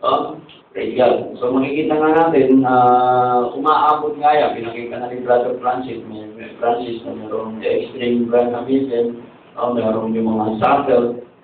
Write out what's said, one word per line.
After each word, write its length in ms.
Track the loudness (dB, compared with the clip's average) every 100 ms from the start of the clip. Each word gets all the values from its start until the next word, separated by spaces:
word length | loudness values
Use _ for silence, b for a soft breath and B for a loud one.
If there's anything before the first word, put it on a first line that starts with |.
O, 320 | 0 -2 -2 -10 -18 -20 _
praise 200 | -8 -6 2
God. 400 | 2 2 -2 -4
So, 160 | -2
makikita 400 | 0 0 -2 0
nga 160 | 2 4 4 4
natin, 400 | 4 6 4 6
ah, 840 | 4 6 4 4 2 2 2 0
umaabot 640 | -2 0 2 2 2 -2 0
nga 160 | 2
yan. 240 | 4 2 -2
Pinakita 400 | -8 -8 -10 -8
na 120 | -8
ni 120 | -8
Brother 360 | 0 2 2 -2
Francis, 400 | -2 -4 -6 -10 -12
may, 160 | -14 -14
may 160 | -16 -18 -4
Francis 440 | 0 0 -2 -8 -10
na 120 | -12
merong 440 | -8 -8 -8 -6
extreme 640 | -2 -2 -4 -6 -2 0 2
Branhamism, 960 | 2 2 -2 -2 -2 0 -2 -2 -4 -16 -20 -20 -6
o, 160 | -4
merong 360 | -2 -2 -2 -2
yung 160 | -2 -2
mga 280 | -2 -2 0
subtle. 640 | 2 2 2 2 2 -4 -12 _